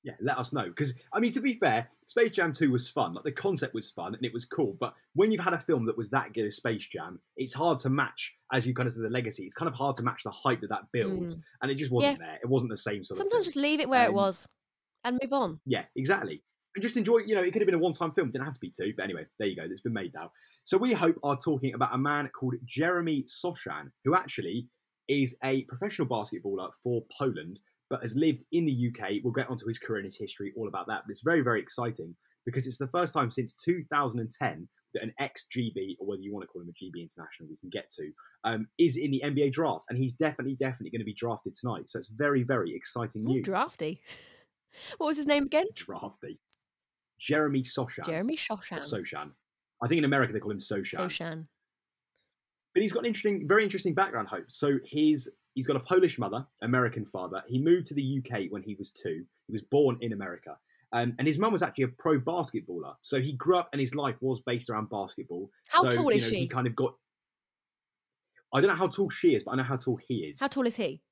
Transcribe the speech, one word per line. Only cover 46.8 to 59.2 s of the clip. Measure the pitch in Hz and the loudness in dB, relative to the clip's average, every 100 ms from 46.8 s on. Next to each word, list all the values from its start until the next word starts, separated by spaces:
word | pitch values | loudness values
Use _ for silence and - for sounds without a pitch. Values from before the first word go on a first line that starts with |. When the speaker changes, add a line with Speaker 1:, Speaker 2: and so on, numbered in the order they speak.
| _ _ _ _ | _ _ _ _
Speaker 1:
Jeremy | - 156 151 135 | 0 2 4 2
Sochan. | 127 - 127 - | 0 -2 -4 -6
Speaker 2:
Jeremy | - 160 220 311 - | -4 -2 -2 -2 -4
Speaker 1:
Or | 214 | -6
Speaker 2:
Sochan. | - 160 | -6 -8
Speaker 1:
Sochan. | 143 107 87 78 73 - _ _ _ _ | -4 -6 -6 -8 -10 -14 _ _ _ _
I | 123 | 0
think | 165 | 4
in | |
America | 143 139 120 | 4 4 4
they | 107 | 0
call | 107 | -4
him | 101 | -6
Sochan. | - 98 98 - | -4 -4 -2 -4
Speaker 2:
Sochan. | 185 - 165 160 160 _ _ _ _ _ _ _ _ _ _ _ _ | -4 -4 -6 -8 -12 _ _ _ _ _ _ _ _ _ _ _ _
Speaker 1:
But | 180 | 2
he's | 208 | 2
got | 233 | 2
an | 233 | 0
interesting, | 208 214 196 147 | 0 0 0 4
very | 208 | 4
interesting | 208 185 185 | 4 0 0
background, | 165 190 120 107 | 2 0 0 -4
Hope. | 92 - | -6 -8
So | - 143 135 | -2 2 2
he's, | - 147 151 147 127 - _ | 0 2 4 4 0 -14 _
he's | - 127 | -4 0
got | 139 | 0
a | |
Polish | - 185 180 - | 4 6 6 2
mother, | 113 110 131 _ | -4 -4 -8 _
American | 113 127 120 120 101 | 2 4 4 0 -8
father. | 95 92 92 - | -6 -6 -8 -2
He | 127 | 0
moved | 156 175 170 | 6 4 4
to | |
the | 143 | -2
U | 131 139 | -2 -2
K | 123 117 92 | -2 -4 -4
when | 101 | -6
he | 101 | -8
was | 98 98 | -10 -10
two. | - 92 80 | -8 -6 -6